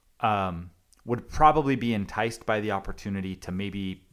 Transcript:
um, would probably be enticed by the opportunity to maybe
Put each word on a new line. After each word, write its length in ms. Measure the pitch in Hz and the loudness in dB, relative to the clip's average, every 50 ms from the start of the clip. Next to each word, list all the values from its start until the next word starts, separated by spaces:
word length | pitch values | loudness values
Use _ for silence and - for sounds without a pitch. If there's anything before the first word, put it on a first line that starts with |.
| _ _ _ - | _ _ _ -2
um, 500 | - 110 107 101 95 92 87 82 87 87 - _ _ _ _ - - | 0 0 2 2 0 -2 -4 -6 -10 -12 -16 _ _ _ _ -12 -6
would 220 | - 120 110 - | -4 -4 -4 -4
probably 480 | - - - 156 151 151 156 143 139 135 | -4 2 6 6 8 8 6 4 2 2
be 180 | 117 117 117 113 | 0 0 0 0
enticed 520 | 104 98 - - 107 110 117 113 - - | 0 -2 -2 -2 -2 -2 -2 -2 -4 -2
by 140 | - 107 107 | 0 0 0
the 100 | 104 107 | 0 0
opportunity 680 | 101 98 - 104 101 - - 104 98 98 95 95 92 | -2 -2 -4 -6 -8 -8 -6 -6 -4 -4 -4 -6 -8
to 160 | - - - | -8 -8 -6
maybe 520 | 92 95 101 101 95 101 95 95 92 - - - | -6 -4 -4 -4 -6 -6 -6 -6 -6 -8 -12 -20